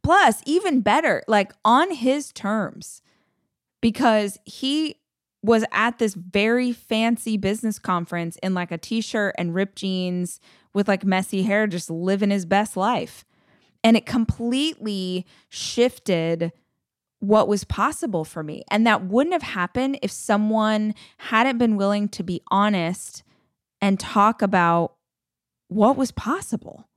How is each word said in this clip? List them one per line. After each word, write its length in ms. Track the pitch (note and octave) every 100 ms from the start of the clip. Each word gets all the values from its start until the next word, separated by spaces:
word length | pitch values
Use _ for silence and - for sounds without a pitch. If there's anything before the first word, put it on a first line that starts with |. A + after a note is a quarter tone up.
| C#4+
Plus, 340 | F#4 D4 G#3+ -
even 340 | E4 G4 C4
better, 420 | G3+ B3+ D#4+ F3 -
like, 240 | G#3+ G3 - A3
on 260 | B3 F4+
his 400 | D4+ B3 C#4+ C#4
terms, 720 | - G3 A3 G3 - - - _ _ _ _ _ _ _ _
because 560 | A#3 A3 B3+ G#3+ G3+ - -
he 500 | - C4+ D4 D#4 - _ _ _ _
was 220 | G#3 A3+ A3
at 260 | - A3+ A#3
this 140 | A3
very 580 | G3 F3+ G3+ G#3+ B3 B3
fancy 640 | A#3 - A3 A3+ A#3 A3+ G#3+
business 420 | G3 A3 A3+ G#3
conference 600 | - F3+ E3+ F3 E3+ -
in, 160 | F#3
like, 180 | F#3 F3
a 60 | E3+
t-shirt 580 | - A3+ G#3 A3+ G3+ -
and 160 | F3
ripped 220 | F3 G3 -
jeans 640 | G3 F#3 F3+ F3+ F3 - _ _ _
with, 140 | G3+ G3+
like, 160 | G3
messy 400 | G3 F#3 F#3+ G3
hair, 240 | G3+ G3+ G#3+
just 220 | F3 -
living 400 | E3 F3+ G3 G3+
his 160 | G3+ E3+
best 320 | F#3+ G#3+ -
life. 480 | G3+ A3+ - - _ _ _ _ _ _
And 140 | A3+ A3+
it 80 | -
completely 1200 | A3+ A3+ - A#3 C4 D#4 - G#3+ G3 F#3 F3+ F3+ _ _
shifted 1040 | - - - B3 - - F3 E3 E3 E3+ _ _ _ _ _ _ _
what 300 | G3 G#3+ -
was 160 | G3+ -
possible 580 | - A#3+ - D4 F#3
for 200 | D#3+ -
me. 200 | D3+ D3+ -
And 160 | G#3 A3+
that 160 | G#3+
wouldn't 300 | F#3 A3 D#4
have 80 | F4
happened 580 | - G3 F3 B3 C4+ C#4
if 100 | G3+
someone 840 | - - G#3 G#3+ A3 G#3+ G#3+ G#3+ G#3+ - _
hadn't 400 | - A3 B3+ A#3+
been 180 | A#3+ G#3
willing 320 | G3 G#3 G#3
to 160 | -
be 180 | F3 F3+ -
honest 720 | G3 G#3 G3 E3 F3+ - - _ _ _ _ _ _
and 180 | G3+ G3
talk 420 | - G#3+ G3+ A3+
about 520 | G3+ F#3 E3+ E3+ E3+ _ _ _ _ _ _ _ _
what 300 | G3 G#3+ C4+
was 140 | C4
possible. 760 | - - F4 - A3+ - - -